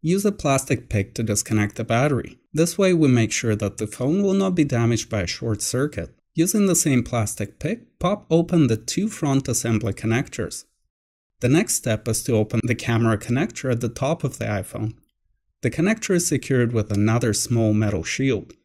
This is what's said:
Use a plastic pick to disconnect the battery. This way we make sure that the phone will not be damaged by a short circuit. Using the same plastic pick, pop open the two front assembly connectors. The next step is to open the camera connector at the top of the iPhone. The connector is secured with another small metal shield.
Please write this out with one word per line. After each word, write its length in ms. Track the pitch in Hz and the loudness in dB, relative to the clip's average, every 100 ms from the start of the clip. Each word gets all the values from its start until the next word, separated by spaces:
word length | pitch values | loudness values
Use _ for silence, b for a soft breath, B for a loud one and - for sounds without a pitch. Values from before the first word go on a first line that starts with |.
Use 240 | 160 185 | 0 0
a 80 | 202 | 0
plastic 560 | 202 151 135 - 127 - | 0 0 0 0 -4 0
pick 240 | 104 98 - | -2 -2 -4
to 80 | |
disconnect 500 | 110 104 - 107 104 | -2 -2 0 0 0
the 100 | - | -4
battery. 540 | 110 113 143 131 - - _ | -2 0 2 0 -4 -14 _
This 260 | 151 165 - | 0 0 2
way 160 | 196 | 2
we 140 | 175 147 | 4 4
make 240 | 123 107 | 4 2
sure 240 | - 120 107 | 0 -2 0
that 220 | 104 - | -2 -4
the 100 | 107 | -8
phone 340 | - 127 180 | -4 -2 2
will 100 | 202 | 2
not 220 | 196 190 | 2 0
be 100 | 180 | 2
damaged 460 | 143 120 117 117 - | 0 2 2 0 -2
by 120 | 110 | -4
a 40 | 87 | -4
short 340 | - 120 107 | -6 -4 -4
circuit. 540 | - 127 147 135 82 _ _ | -2 -2 -2 -4 -10 _ _
Using 320 | - 175 214 196 | -2 0 2 2
the 100 | 170 | 2
same 260 | 160 127 | 2 2
plastic 560 | 113 117 107 - 104 _ | 0 -2 -2 -4 -8 _
pick, 400 | 143 233 - _ | -6 -6 -10 _
pop 260 | 175 202 - | -2 -2 2
open 380 | 165 170 175 139 | 2 4 4 4
the 80 | 110 | 2
two 320 | - - 208 | -2 -2 -2
front 400 | - 151 135 131 | -2 0 0 0
assembly 440 | 120 120 110 117 | -2 0 0 0
connectors. 760 | 98 113 117 - - 110 - - _ _ _ _ _ _ _ | -4 -2 -2 -2 -6 -8 -8 -16 _ _ _ _ _ _ _
The 80 | 120 | 2
next 260 | 147 220 | 4 2
step 320 | - - 107 - | -2 -2 -2 -2
is 160 | 113 | -4
to 100 | - | 0
open 260 | 113 107 113 | 0 2 0
the 140 | 120 120 | -2 -2
camera 420 | - 117 117 107 | 0 2 2 0
connector 540 | - 123 113 - 131 | 0 -2 -2 -4 -2
at 80 | 120 | -2
the 80 | 120 | -2
top 340 | - 135 165 | -2 -2 -2
of 160 | 139 - | -4 -4
the 60 | |
iPhone. 500 | 113 104 92 - 110 - _ _ _ _ _ _ | -4 -4 -6 -6 -8 -8 _ _ _ _ _ _
The 80 | - | -4
connector 440 | 143 180 220 - | 0 0 0 0
is 140 | 185 175 | 0 2
secured 440 | 147 - 135 120 | -2 0 0 2
with 200 | 117 107 | 0 -2
another 420 | 101 107 117 120 | 0 2 2 0
small 400 | 101 - 117 110 | -2 0 2 2
metal 300 | 104 107 98 | 2 0 -2
shield. 480 | 82 - 135 110 - - | -4 -2 0 -2 -4 -20